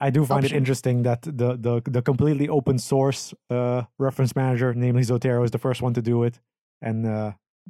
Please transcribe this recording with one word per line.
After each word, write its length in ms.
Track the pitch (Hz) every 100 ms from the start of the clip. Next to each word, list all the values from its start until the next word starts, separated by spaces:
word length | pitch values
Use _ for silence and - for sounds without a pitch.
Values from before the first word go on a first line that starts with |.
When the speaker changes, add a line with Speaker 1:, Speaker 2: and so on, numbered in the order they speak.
Speaker 1:
I 100 | 139
do 140 | 139
find 200 | 139 139
Speaker 2:
option. 120 | 135 143
Speaker 1:
it 20 |
interesting 440 | 131 131 131 123
that 200 | 123 123
the, 340 | 160 135 123 123
the, 260 | 120 120 120
the 100 | 123
completely 460 | 120 123 147 143 147
open 300 | 151 135 131
source, 560 | - 139 135 127 - - -
uh, 320 | 123 123 123 120 -
reference 380 | 135 - 127 -
manager, 360 | 131 123 127
namely 300 | 120 123 123
Zotero, 420 | 120 123 131 120
is 60 | 120
the 80 | 113
first 240 | 135 123
one 120 | 123
to 80 | 120
do 200 | 113 120
it. 180 | 120 120 _ _ _ _
And, 260 | 117 110 113
uh, 260 | 107 107 98 _ _ -